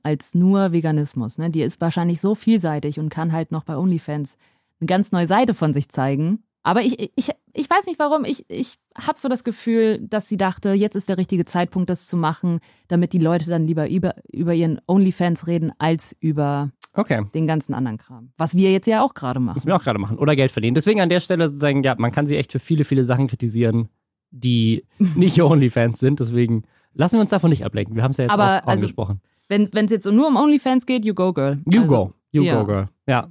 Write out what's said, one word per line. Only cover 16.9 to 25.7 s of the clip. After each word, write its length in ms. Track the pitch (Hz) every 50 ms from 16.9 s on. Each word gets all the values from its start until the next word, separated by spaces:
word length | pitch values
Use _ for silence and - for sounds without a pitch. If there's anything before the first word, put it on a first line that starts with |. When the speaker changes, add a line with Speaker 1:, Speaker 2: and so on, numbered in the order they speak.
| -
Speaker 2:
Okay. 300 | 196 208 - 131 113 104 101 -
Speaker 1:
den 140 | 160 160
ganzen 260 | 156 160 156 - - 139
anderen 240 | 120 131 120 110
Kram. 340 | 110 - - 127 113 117 127 _
Was 180 | - 160 151 175
wir 160 | 185 190 190
jetzt 140 | 190 190 -
ja 180 | 226 220 220 262
auch 100 | 269 -
gerade 240 | - 139 127 123 135
machen. 160 | 123 101 -
Speaker 2:
Was 100 | 135 -
wir 100 | 165 190
auch 80 | 175 -
gerade 140 | 135 110
machen. 220 | 101 98 101 113 -
Oder 160 | 147 147 151
Geld 160 | 135 131 131
verdienen. 240 | - 117 107 117 123
Deswegen 260 | 160 147 208 214 214
an 80 | 180 165
der 120 | 175 180
Stelle 260 | - - 185 165 165 151
sozusagen, 340 | 143 139 147 143 139 139 131
ja, 120 | 131 120
man 140 | 113 117 120
kann 160 | - 147 147
sie 100 | 143 147
echt 140 | 147 131 -
für 80 | - 127
viele, 240 | - - 165 147 139
viele 200 | - 139 135 127
Sachen 240 | 120 123 127 135
kritisieren, 640 | 120 - - 123 113 107 117 120 113 110 117 113 - _ _ _ _ _ _ _ _
die 560 | - 123 117 123 120 117 113 110 117 - - _
Speaker 1:
<laughs> 240 | _ - 208 175 151
Speaker 2:
nicht 260 | 175 180 185 - 165
OnlyFans 580 | 170 143 160 143 135 120